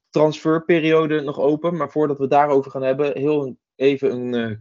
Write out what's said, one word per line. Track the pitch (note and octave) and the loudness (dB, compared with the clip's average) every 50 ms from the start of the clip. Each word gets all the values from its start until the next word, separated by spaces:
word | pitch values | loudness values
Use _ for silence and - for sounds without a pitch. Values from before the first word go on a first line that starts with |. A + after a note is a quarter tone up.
| _ _ | _ _
transferperiode | - D3+ D3+ D#3 D3 - - D#3+ D#3+ D#3 D#3+ - F3 E3 D3+ D#3+ D#3+ D#3+ D#3+ D3+ D#3 D3+ | 0 2 2 2 0 -2 -2 0 0 0 2 2 0 2 4 2 2 2 2 2 -2 -4
nog | C#3 C#3+ C#3+ - | -4 -6 -6 0
open. | - C#3+ D3+ D3 D#3+ E3+ F3 D#3+ | 0 0 0 0 -2 -4 -2 -2
Maar | C#3+ C#3 | -6 -4
voordat | - D3+ D3+ C#3+ C#3+ C#3 | -2 -2 0 0 0 -2
we | C#3 | -2
het | B2+ | 2
daarover | D3+ C#3+ D3 D3 C#3 C#3 C3+ C#3 | 4 4 4 4 2 0 0 -2
gaan | - C3+ C3 | -8 -4 -2
hebben, | C3 C3+ C#3 D3 C#3+ - - | -2 0 0 -2 -2 -2 -2
heel | C3+ D3+ D3+ D3 C#3 | -2 -2 0 -2 -2
een, | C3 A#2+ _ _ _ _ | -6 -10 _ _ _ _
even | - C3 C#3+ C#3 C3 C#3 B2 | 0 0 0 2 2 -2 -2
een, | A#2+ B2 B2 B2 B2 | -2 -2 -6 -4 -4
eh, | A#2+ A#2 A2+ G#2+ A2 | -4 -4 -4 -6 -10